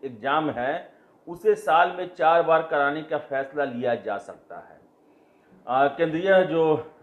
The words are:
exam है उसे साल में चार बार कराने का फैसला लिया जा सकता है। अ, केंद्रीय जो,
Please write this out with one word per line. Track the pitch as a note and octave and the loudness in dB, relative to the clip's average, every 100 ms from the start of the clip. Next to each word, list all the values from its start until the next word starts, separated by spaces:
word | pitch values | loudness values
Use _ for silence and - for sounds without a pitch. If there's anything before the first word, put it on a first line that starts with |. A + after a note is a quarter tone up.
exam | C3+ A2+ C3 D3+ D3+ | -14 -8 -2 0 0
है | A#2+ B2+ E3+ - _ _ _ D#3+ | -4 -4 -6 -10 _ _ _ -18
उसे | E3+ G#3+ | -4 0
साल | G3+ F3+ D#3+ F3+ F3+ | 0 2 2 2 -2
में | F3 | -10
चार | - D#3+ E3+ | -2 2 4
बार | D#3+ D#3+ | 4 2
कराने | D#3 D3+ C#3+ D#3 | 2 -2 0 -2
का | D3+ D3+ | -6 -8
फैसला | - C3+ C3+ D3 | -6 -6 -6 -4
लिया | C3+ A#2+ B2 | -4 -2 -2
जा | A2+ G2+ G2 | -4 -4 -8
सकता | - F2 - E2 | -10 -20 -18 -20
है। | - D2+ _ _ _ _ _ _ _ _ A#2 | -20 -20 _ _ _ _ _ _ _ _ -4
अ, | C3 C#3 E3 | 2 2 2
केंद्रीय | D#3+ D#3+ F#3+ F#3+ | -2 0 4 4
जो, | D3+ D#3+ D#3+ D3+ - - | 4 2 2 2 -2 -16